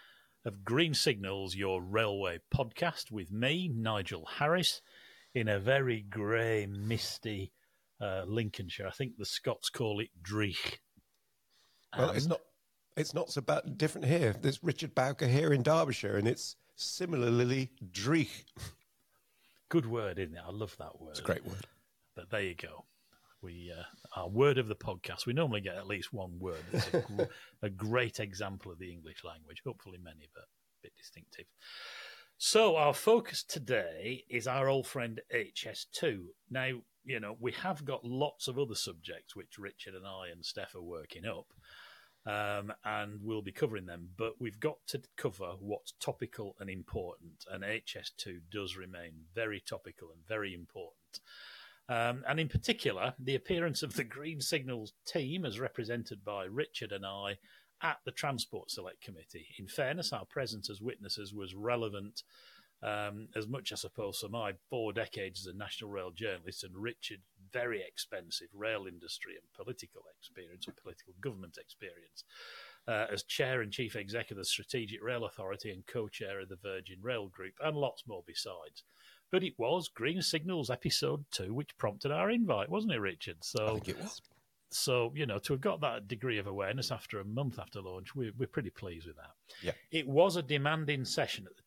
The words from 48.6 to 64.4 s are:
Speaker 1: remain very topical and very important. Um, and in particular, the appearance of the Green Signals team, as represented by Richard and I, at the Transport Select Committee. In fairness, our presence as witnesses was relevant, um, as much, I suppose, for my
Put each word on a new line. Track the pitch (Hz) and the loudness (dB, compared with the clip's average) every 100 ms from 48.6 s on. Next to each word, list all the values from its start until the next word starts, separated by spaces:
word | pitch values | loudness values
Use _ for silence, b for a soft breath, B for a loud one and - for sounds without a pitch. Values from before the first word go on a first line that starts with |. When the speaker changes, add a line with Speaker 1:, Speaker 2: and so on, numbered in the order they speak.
| 95 92 | -6 -6
Speaker 1:
remain | 90 90 85 80 80 | -10 -12 -12 -14 -10
very | 110 110 101 | -4 -2 -2
topical | - 98 - - 85 | -6 -8 -8 -16 -18
and | 82 82 | -16 -6
very | 110 101 | -2 -2
important. | 90 87 - 85 - _ - B B B B B B - | -6 -10 -12 -12 -14 _ -16 B B B B B B -2
Um, | 117 117 123 - | 2 2 2 0
and | 147 | 2
in | 156 | 2
particular, | - - 233 135 95 113 139 | 2 2 2 4 2 0 -2
the | 131 | 0
appearance | 131 - 180 170 139 | 0 2 2 2 0
of | 147 | -2
the | 104 | -2
Green | 120 127 151 156 | -4 -4 -6 -4
Signals | 135 160 131 123 107 - - | 0 0 0 -4 -6 -12 -4
team, | 175 135 175 156 | -2 0 0 -2
as | 104 | -2
represented | 123 - 110 120 107 107 | -4 -2 -2 -2 -4 -8
by | 98 101 | -4 -2
Richard | 95 110 151 - 113 | -2 -2 -2 -4 -6
and | 101 98 | -6 -6
I, | 98 101 101 b b b - | -4 -4 -4 b b b -4
at | 160 147 | -2 -2
the | - | -4
Transport | - 151 127 - 104 - | -4 -2 -2 -4 -8 -8
Select | - 90 90 | -8 -8 -12
Committee. | - 87 95 - - - | -14 -16 -14 -16 -14 -14
In | 95 | -8
fairness, | - 131 160 170 | 0 0 0 -2
our | 117 95 | -4 -6
presence | - 123 110 98 | -4 -2 -4 -8
as | 101 | -6
witnesses | 110 - 101 - 98 | -6 -6 -6 -6 -6
was | 104 95 | -8 -8
relevant, | 95 110 120 113 101 101 - - b b b b b | -4 0 2 0 -4 -8 -10 -14 b b b b b
um, | 110 104 104 104 113 | -2 -2 -2 -6 -6
as | - 107 | -4 -4
much, | 131 - | -4 -6
I | 101 | -6
suppose, | 104 - 104 98 | -8 -4 -4 -4
for | 104 | -4
my | 113 | -2